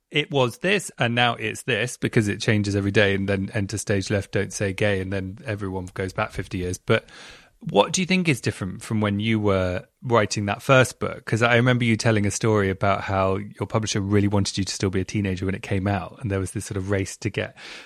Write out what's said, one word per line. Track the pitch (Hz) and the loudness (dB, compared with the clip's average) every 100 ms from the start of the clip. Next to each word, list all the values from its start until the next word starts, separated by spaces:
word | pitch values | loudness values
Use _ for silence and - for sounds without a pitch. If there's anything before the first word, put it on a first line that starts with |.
| _ | _
it | 156 147 | -4 0
was | 139 123 - | 2 2 0
this | 180 202 - - | 0 0 -2 -2
and | 120 | 0
now | 120 120 117 | 2 2 2
it's | 110 107 | -4 -6
this, | - 110 123 - | -4 -2 -2 -4
because | 120 - 104 | 0 2 2
it | 98 | 0
changes | - 107 101 | 0 2 2
every | 101 101 | 0 2
day, | 104 101 | 4 4
and | 98 98 | 2 0
then | 98 98 | -2 -2
Enter | 110 98 104 | -4 -4 -4
Stage | - 101 - | -2 -2 0
Left, | 104 - | -2 -2
Don't | 107 101 | -2 -4
Say | - 101 | -2 -4
Gay, | 95 104 98 | 0 0 0
and | 95 | -2
then | 98 95 98 - | -4 -6 -10 -8
everyone | 104 98 92 90 | -6 -6 -6 -8
goes | - 95 | -6 -6
back | - 107 | -4 -4
fifty | - 92 95 | -6 -6 -4
years. | 90 95 | -4 -6
But | - 113 - - - - - _ 214 | 0 0 0 -14 -20 -20 -20 _ 0
what | 196 - | 4 4
do | - | 2
you | 180 | 0
think | 185 170 | 0 2
is | 127 | 0
different | - - 98 98 | -2 -4 -8 -8
from | - 110 | -4 0
when | 104 101 | 0 0
you | 110 110 | 0 2
were | 104 95 92 90 - _ | 2 2 2 -2 -8 _
writing | 127 117 104 - 101 | 0 2 2 0 -2
that | 101 | -4
first | - 131 120 - | 6 6 6 2
book? | 95 - | -6 -6
'Cause | - 110 | -2 2
I | 120 120 | 4 4
remember | 127 123 120 | 4 2 2
you | 107 | 2
telling | 120 107 101 | 2 2 2
a | |
story | - 113 107 98 | 0 2 2 2
about | 95 101 101 | 2 0 0
how | - 98 95 95 | 0 0 2 0
your | 104 - 104 | -4 -8 -4
publisher | 113 107 110 | -2 -2 -2
really | 98 104 101 | 2 4 4
wanted | 101 98 - | 2 0 -2
you | |
to | 95 | -4
still | - 98 | -2 -2
be | 90 | -2
a | |
teenager | 92 110 98 90 92 | -2 -2 -2 -2 -4
when | |
it | 98 | -4
came | - 98 98 | -4 -2 0
out, | 101 87 - | -2 -4 -8
and | 107 | -4
there | 98 | -2
was | 95 | -2
this | 104 - | -6 -6
sort | 98 | -6
of | 95 | -2
race | 98 95 - | -2 -2 -4
to | 107 | -6
get. | 104 101 - - - | -4 -6 -10 -18 -18